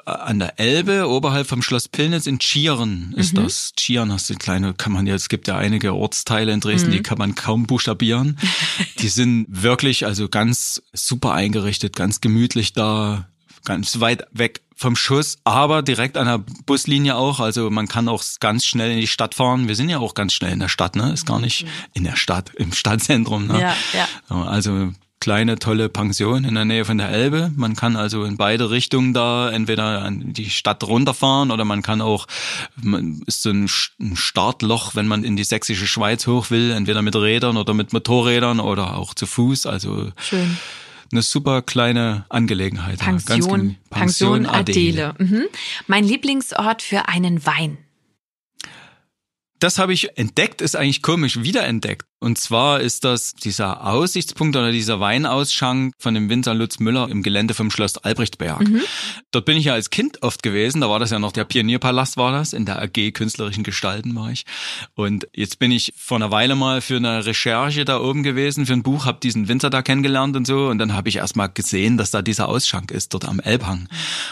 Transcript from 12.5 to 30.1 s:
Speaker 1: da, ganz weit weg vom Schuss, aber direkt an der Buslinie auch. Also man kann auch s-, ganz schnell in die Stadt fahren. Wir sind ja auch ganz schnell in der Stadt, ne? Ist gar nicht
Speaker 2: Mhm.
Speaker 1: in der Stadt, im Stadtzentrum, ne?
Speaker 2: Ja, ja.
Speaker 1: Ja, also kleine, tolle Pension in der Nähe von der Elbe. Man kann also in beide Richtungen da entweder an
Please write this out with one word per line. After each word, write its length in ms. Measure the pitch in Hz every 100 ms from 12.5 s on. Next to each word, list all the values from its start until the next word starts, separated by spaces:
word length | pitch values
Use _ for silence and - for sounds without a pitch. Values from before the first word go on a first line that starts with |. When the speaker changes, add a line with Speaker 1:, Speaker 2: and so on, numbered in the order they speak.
| 117 101
Speaker 1:
da, 540 | - 110 107 104 101 90 _ _ -
ganz 360 | - 92 107 117
weit 260 | 117 120 -
weg 280 | 117 117 - _
vom 220 | - 127 120
Schuss, 400 | - 139 151 -
aber 380 | 117 113 147 156
direkt 340 | 139 117 131 139
an 100 | 123
der 120 | 117 95 -
Buslinie 500 | - 139 - 139 143 123
auch. 220 | 135 131
Also 280 | 110 110 110
man 160 | 107 104
kann 220 | 113 117
auch 140 | 110
s-, 180 | - -
ganz 240 | 107 113
schnell 260 | - 120 113
in 80 | 113
die 80 | 110
Stadt 280 | - 113
fahren. 340 | - 127 127 120
Wir 80 | 107
sind 140 | 156
ja 80 | 165
auch 160 | 110
ganz 180 | - 98
schnell 200 | - 90
in 60 | 92
der 80 | 92
Stadt, 260 | - 90 101
ne? 160 | 123
Ist 140 | 160 -
gar 120 | 110
nicht 260 | 120 -
Speaker 2:
Mhm. 40 | 165 151 -
Speaker 1:
in 120 | -
der 120 | 85 -
Stadt, 340 | - 92 - -
im 160 | 87
Stadtzentrum, 760 | - 107 110 - 131 113 107 104
ne? 140 | 180
Speaker 2:
Ja, 160 | 180 170 -
ja. 160 | 185 175 - -
Speaker 1:
Ja, 140 | 90
also 460 | 87 104 101 98 92 95 _ -
kleine, 380 | - 104 113 110
tolle 320 | 117 110 107
Pension 540 | - 104 92 104 127
in 100 | 131
der 100 | 110
Nähe 220 | 107 113 107
von 100 | 110
der 140 | 101
Elbe. 420 | 104 135 151 170
Man 220 | 143 113 107
kann 180 | 120 113
also 280 | 107 107
in 140 | 104 101
beide 320 | 104 113 117
Richtungen 420 | 120 - 135 127
da 380 | 123 120 120 123
entweder 500 | 110 110 110 107 104
an 320 | 101